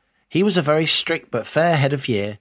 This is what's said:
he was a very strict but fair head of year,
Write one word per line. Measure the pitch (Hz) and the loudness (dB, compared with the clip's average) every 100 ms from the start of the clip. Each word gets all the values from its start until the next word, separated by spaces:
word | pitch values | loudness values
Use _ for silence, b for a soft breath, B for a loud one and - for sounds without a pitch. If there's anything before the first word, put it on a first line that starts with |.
| _ _ _ | _ _ _
he | 156 | 0
was | 208 180 | 2 2
a | |
very | 143 156 160 | 2 2 2
strict | - - 165 - | 0 0 -6 -4
but | 120 104 | -8 -2
fair | 147 170 160 | 0 2 2
head | 139 | 0
of | 139 135 | -2 -2
year, | 107 101 104 | -2 -2 -8